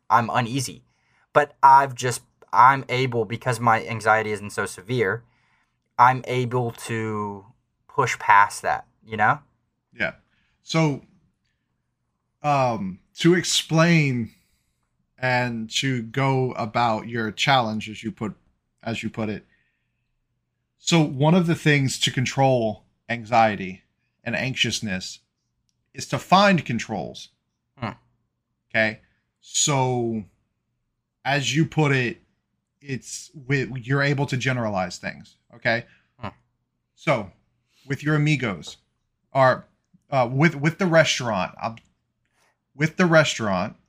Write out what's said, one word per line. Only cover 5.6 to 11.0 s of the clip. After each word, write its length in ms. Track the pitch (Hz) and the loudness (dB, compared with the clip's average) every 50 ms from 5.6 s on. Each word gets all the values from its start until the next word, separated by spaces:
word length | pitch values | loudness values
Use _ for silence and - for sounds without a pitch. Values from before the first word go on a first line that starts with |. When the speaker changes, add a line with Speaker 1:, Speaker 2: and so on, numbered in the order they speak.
| _ _ _ _ _ _ _ - | _ _ _ _ _ _ _ 4
Speaker 1:
I'm 260 | 120 123 131 127 - - | 6 6 4 2 -2 -4
able 440 | 123 127 127 120 123 123 120 117 | -4 -4 -2 -2 -2 -4 -4 -4
to 720 | - - - - 117 113 110 110 107 104 104 101 101 98 98 _ _ _ _ _ _ _ _ _ | -8 -10 -10 -8 -6 -6 -6 -6 -6 -6 -8 -8 -10 -14 -16 _ _ _ _ _ _ _ _ _
push 300 | - - 131 113 - - | -4 -2 -2 -2 -2 -2
past 420 | - - 104 101 101 101 - - - | 2 4 6 6 6 4 2 -6 -4
that, 220 | 90 71 - - _ _ _ _ | -4 -4 -4 -6 _ _ _ _
you 100 | 110 110 | -8 -2
know? 240 | 104 107 113 143 147 - _ _ _ _ _ _ _ _ _ _ 117 | 0 2 2 2 0 -4 _ _ _ _ _ _ _ _ _ _ -6
Speaker 2:
Yeah. 160 | 104 - - _ _ _ _ _ _ _ _ _ _ | -6 -6 -8 _ _ _ _ _ _ _ _ _ _
So, 400 | - - 165 160 151 139 127 | -4 0 0 0 0 0 -4